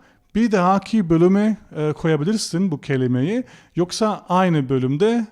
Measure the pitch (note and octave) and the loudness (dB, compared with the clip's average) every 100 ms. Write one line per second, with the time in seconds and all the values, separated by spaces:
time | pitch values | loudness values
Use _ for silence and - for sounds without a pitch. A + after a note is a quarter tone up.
0 | _ _ _ G#3 A#3 G3+ F3+ G3 - A3 | _ _ _ -2 0 2 2 0 0 -2
1 | E3 E3 F3+ G3 G#3+ G3+ - D#3 D3+ C#3+ | 2 4 4 4 0 -2 -8 -6 -4 -2
2 | E3 D#3 D#3 A3 - E3 G3 C#3+ - C3+ | 0 0 0 -2 -4 -2 -2 -4 -4 -2
3 | B2+ B2 D3 A#3+ B3 - _ D#3 F3 - | 0 0 0 -4 -6 -16 _ -4 -4 -2
4 | G#3+ E3+ - F3+ F#3 D#3 C3 C3 B2+ D3 | -2 -4 -2 2 2 2 0 -2 0 0
5 | G#3 A#3 G#3+ | 0 0 -4